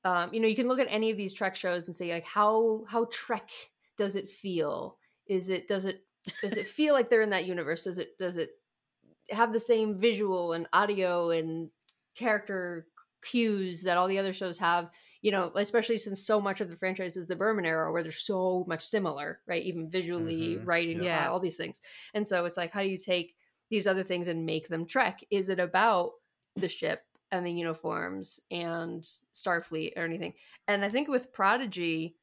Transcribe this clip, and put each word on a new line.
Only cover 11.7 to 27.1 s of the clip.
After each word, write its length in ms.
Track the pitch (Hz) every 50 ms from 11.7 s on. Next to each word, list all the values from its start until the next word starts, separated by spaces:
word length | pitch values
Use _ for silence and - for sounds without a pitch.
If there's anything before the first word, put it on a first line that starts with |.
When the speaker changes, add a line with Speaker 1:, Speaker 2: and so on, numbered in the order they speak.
| _ _ _ _ _ _ _ _ _
Speaker 1:
character 720 | - 233 233 214 202 208 - 196 185 180 175 175 165 160 _ _ - _ _ _ _ -
cues 600 | - - 240 233 220 208 196 190 185 175 165 180
that 140 | 185 175
all 100 | 175 180
the 120 | 190 196 196
other 140 | 196 190 185
shows 240 | - 196 185 165
have?" 320 | - 185 170 170 175 170 165 _ - - - - _
You 100 | - 208
know, 200 | 196 196 175 165 -
especially 420 | 196 208 202 - 233 220 - 233
since 280 | 214 - 208 196 190 -
so 160 | - 214 214
much 180 | 196 202 190 -
of 80 | 214 170
the 60 | 170
franchise 400 | - 190 185 185 - 185 175 165
is 120 | 185 175
the 80 | 175 185
Berman 300 | 170 190 220 220 208 175
era, 260 | 160 160 160 160 160
where 120 | 160 165 165
they're 80 | 160
so 540 | 151 - - - 202 185 185 185 185 180 180
much 160 | 180 165 156 -
similar, 560 | - - 214 196 165 147 139 147 160 165 - _
right? 160 | - 175 170 -
Even 260 | 185 170 170 160 160
visually, 680 | 175 185 175 165 175 170 165 160 165 165 165 165 170 180
Speaker 3:
Mm-hmm. 60 | 170
Speaker 1:
writing 360 | 180 170 170 170 165 165 170
Speaker 3:
Yeah. 0 |
Speaker 1:
style, 300 | 180 180 165 156 147 -
Speaker 2:
Yeah. 20 | -
Speaker 1:
all 60 | 185
these 160 | 185 175 156
things. 240 | - 165 180 - - _ - - - - - -
And 140 | 214 208
so 160 | - 196 180 175
it's 120 | 175 170
like, 140 | 185 170 165
how 120 | - 202 196
do 60 | 196
you 80 | 190
take 380 | 180 - - 180 175 165 - _ _ _ _ _ _ _ _
these 180 | 220 208 180
other 160 | 202 190 190 185
things 240 | 185 180 180 175
and 180 | 175 165 165 165
make 220 | 165 160 160 160
them 180 | - 170 165 170
Trek? 360 | 165 - 269 247 190 185 - - _
Is 160 | 208 202 190 190
it 100 | 190 180
about 540 | 180 170 175 185 208 233 208 180 175 - - - _ _ _ _ _ _ _
the 100 | 190 185
ship 360 | 165 - - 160 165 - - _ _